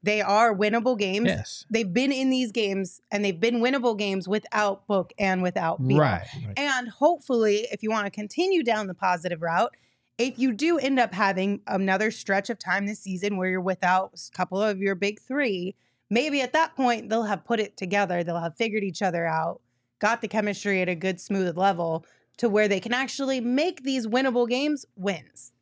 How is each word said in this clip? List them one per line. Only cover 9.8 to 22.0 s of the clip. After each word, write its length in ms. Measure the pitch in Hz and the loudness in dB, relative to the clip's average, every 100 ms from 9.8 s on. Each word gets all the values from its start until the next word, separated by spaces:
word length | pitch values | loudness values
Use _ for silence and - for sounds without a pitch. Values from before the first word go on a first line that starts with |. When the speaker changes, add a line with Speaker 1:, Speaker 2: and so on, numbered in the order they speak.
| _ _ _ - | _ _ _ -2
Speaker 1:
if 200 | 254 233 | -2 2
you 140 | 262 | 0
do 260 | 208 311 339 | 2 2 2
end 200 | 269 269 | 2 2
up 140 | 233 | 2
having 460 | 185 202 185 196 202 - | 2 0 2 0 -2 -2
another 420 | 202 190 190 214 | -2 2 2 0
stretch 400 | 220 - 196 196 | -2 -2 -2 -2
of 80 | 226 | -8
time 280 | - 185 202 | -2 -2 -2
this 140 | 214 | -8
season 360 | - 185 202 202 | -8 -4 -2 -2
where 120 | 185 | -2
you're 120 | 185 | 0
without 520 | 185 180 180 185 190 | -2 0 2 2 0
a 220 | - - - | -10 -16 -6
couple 240 | 180 190 | -4 0
of 160 | 214 196 | -2 0
your 140 | 196 | -2
big 260 | 190 202 208 | 0 -2 -4
three, 540 | _ 269 269 190 180 - _ _ _ | _ -2 -2 -2 -6 -10 _ _ _
maybe 300 | 214 302 285 | 0 2 0
at 120 | 247 | 0
that 240 | 240 220 - | 0 0 0
point 320 | 254 226 202 | 0 0 0
they'll 160 | 220 | -2
have 200 | 220 196 | 0 -4
put 140 | - 233 | -2 -2
it 180 | 202 - | -2 -6
together. 460 | 185 202 196 175 | -2 0 2 0
They'll 160 | 170 170 | -2 -2
have 180 | 170 160 | -4 -4
figured 280 | 226 214 | -2 -2
each 180 | 196 160 | -4 -2
other 240 | 196 170 170 | -2 0 0
out, 340 | 160 165 - _ _ _ _ | 0 -2 -6 _ _ _ _
got 220 | 208 233 | 0 0
the 80 | 220 | -2
chemistry 520 | 220 208 202 208 196 | -2 -2 -2 -2 0
at 60 | 180 | 0
a 60 | |
good, 240 | 175 190 180 | -2 -2 -4
smooth 360 | - 196 185 165 | -4 0 0 2
level 480 | 196 180 170 165 | 2 2 -2 -4